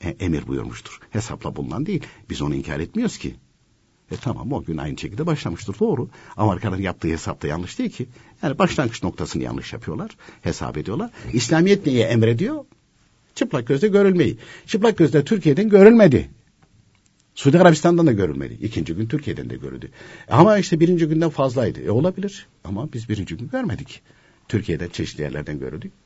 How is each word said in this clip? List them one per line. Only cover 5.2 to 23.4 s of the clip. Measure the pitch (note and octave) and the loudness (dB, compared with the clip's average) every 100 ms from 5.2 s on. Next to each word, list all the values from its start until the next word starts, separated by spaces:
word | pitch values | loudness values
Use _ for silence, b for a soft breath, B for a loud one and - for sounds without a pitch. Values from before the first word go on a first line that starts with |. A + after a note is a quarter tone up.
| E3+ | -4
başlamıştır. | D3 G#2 E2+ - G2 | -4 -6 -8 -10 -4
Doğru. | A3 C3+ - B B - | -4 -2 -8 B B -2
Amerika'nın | G#2 F2+ G#2+ F#2 | 0 0 -4 -4
yaptığı | F#2+ E2+ E2 | -4 -4 -4
hesap | D#2+ - D#2 | -4 -6 -8
da | D#2 | -6
yanlış | D#2+ F2+ - | -6 -6 -6
değil | B3+ | -6
ki. | - B2 b b _ | -6 -12 b b _
Yani | D#3+ - | -6 0
başlangıç | F#3+ - B2 - | 0 0 -4 -4
noktasını | F2+ - E2+ D2 | -6 -6 -6 -6
yanlış | B1 A#1 - | -6 -8 -10
yapıyorlar. | - - D#2+ G#3+ - B B | -12 -10 -10 -10 -14 B B
Hesap | F3 D3+ - - | -6 -6 -6 -6
ediyorlar. | D2+ B2 A#3 B B | -6 -6 -8 B B
İslamiyet | A#2 - D#3+ F#3 G3+ D#3 | -4 2 4 4 4 2
neyi | B2+ | 2
emrediyor? | G#2+ A#2 A2+ A#2 G#3 D#4 - _ _ _ _ _ _ - | 2 4 2 2 -2 -6 -12 _ _ _ _ _ _ -6
Çıplak | B3 C#3 A#2+ | -4 -2 -2
gözle | C#3 G#3 | 0 2
görülmeyi. | G3 G3 F3+ A2+ - B B - | 4 4 4 2 -2 B B -6
Çıplak | G#3 A3+ G#3+ | 0 2 4
gözle | D3+ D3+ C#3+ | 4 4 2
Türkiye'den | G#3+ D#3 C#3 G#3+ | 2 2 2 6
görülmedi. | G3 G3+ A#3 F#3+ A2 C2+ - _ _ _ _ _ _ _ _ _ - | 10 10 12 8 6 0 -10 _ _ _ _ _ _ _ _ _ 0
Suudi | C#3 E3+ | 4 8
Arabistan'dan | F3+ D#3 E3+ E3+ E3 | 8 6 4 4 4
da | |
görülmedi. | G#2 F2+ C#2 C2+ | 4 0 -2 -8
İkinci | A1+ D#2 - D#2 | -8 -6 -4 -4
gün | E2 A2+ | -4 -4
Türkiye'den | D3+ - D2 A#1+ | -4 -6 -8 -8
de | B1+ | -10
görüldü. | C2+ C2 D2 B B B B | -12 -12 -16 B B B B
Ama | A#2+ G3+ G#3 | 6 6 6
işte | F3 D#3 | 2 2
birinci | E3+ F3 D#3+ | 2 2 2
günden | D#3 E3 | 0 0
fazlaydı. | D3+ C3+ A#2+ G#2+ D2+ | 0 0 0 -2 -2
E, | C2 | -2
olabilir. | G#2+ F3 F#3+ G3 - - _ | 0 0 -2 -8 -10 -20 _
Ama | - G2 D3+ | -10 -10 -8
biz | A#2 A2+ | -10 -6
birinci | G#2 E2+ | -6 -6
gün | E2+ | -10